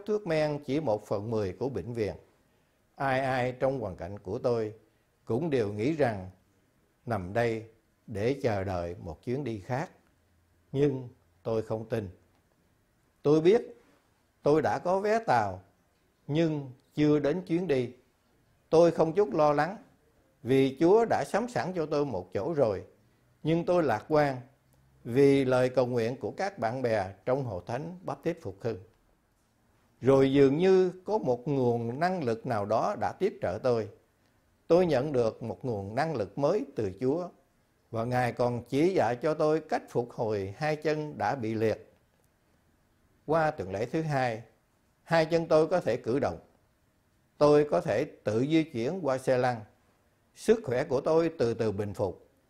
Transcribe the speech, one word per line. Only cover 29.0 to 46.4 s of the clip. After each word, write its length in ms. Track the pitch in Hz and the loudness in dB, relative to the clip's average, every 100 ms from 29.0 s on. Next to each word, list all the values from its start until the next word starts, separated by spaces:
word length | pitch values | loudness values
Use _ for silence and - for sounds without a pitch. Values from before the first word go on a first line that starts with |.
| _ _ _ _ _ _ _ _ _ _ | _ _ _ _ _ _ _ _ _ _
Rồi 320 | 120 135 135 | 4 6 6
dường 240 | 139 139 147 | 6 6 6
như 340 | 185 190 185 180 - | 4 4 4 -2 -4
có 120 | 214 | -2
một 300 | 151 123 147 | 0 -2 -2
nguồn 520 | 139 123 117 117 131 | 0 0 0 -2 -2
năng 240 | 180 185 | -2 -2
lực 220 | 123 113 131 | -2 -4 -4
nào 200 | 110 101 | -4 0
đó 300 | 113 185 202 | 0 0 -2
đã 140 | 98 - | -6 -4
tiếp 180 | 190 - | -4 -4
trợ 180 | 92 104 | -6 -2
tôi. 260 | 127 117 104 - _ _ _ _ _ _ - | 0 0 -2 -10 _ _ _ _ _ _ 2
Tôi 180 | 170 180 | 4 4
nhận 260 | 131 151 | 2 0
được 320 | 131 113 - | 0 0 -2
một 220 | 117 92 131 | -8 -8 -6
nguồn 300 | 104 98 117 | -6 -6 -4
năng 200 | 160 135 | -2 -2
lực 220 | 95 - | -4 -2
mới 280 | 143 214 277 - | 0 0 -4 -6
từ 160 | 101 92 | -6 -2
Chúa, 300 | 127 165 180 - _ _ _ _ _ | -2 -2 -6 -14 _ _ _ _ _
và 140 | 113 117 | -6 -2
Ngài 280 | 127 120 | 0 0
còn 300 | 117 120 120 | 0 -2 -2
chỉ 300 | - 135 175 | -4 0 2
dạy 220 | 175 113 123 | 2 0 0
cho 180 | 156 | -2
tôi 280 | 156 151 156 | 0 0 0
cách 220 | 156 262 - | -2 -6 -4
phục 220 | 131 120 | -6 -4
hồi 420 | - 110 107 95 98 | -4 -2 -2 -4 -4
hai 180 | 151 151 | -4 -2
chân 420 | 156 151 151 123 | -2 -4 -4 -4
đã 180 | 101 139 | -4 -2
bị 180 | 110 | -4
liệt. 400 | 110 110 98 - _ _ _ _ _ _ _ _ _ _ _ _ _ - | 0 0 -2 -8 _ _ _ _ _ _ _ _ _ _ _ _ _ -2
Qua 260 | 160 156 | 0 0
tuần 200 | 151 92 | -2 -6
lễ 140 | 95 127 | -6 -4
thứ 160 | 160 | -4
hai, 420 | 160 139 127 113 - _ _ _ _ _ | -2 -2 -2 -4 -10 _ _ _ _ _
hai 220 | - 165 160 | -2 0 2
chân 220 | 165 165 | 0 4
tôi 200 | 156 160 | 4 4
có 120 | 180 | 0
thể 180 | 131 123 | 0 -2
cử 220 | 113 135 | 0 0
động. 200 | 107 85 | 0 -4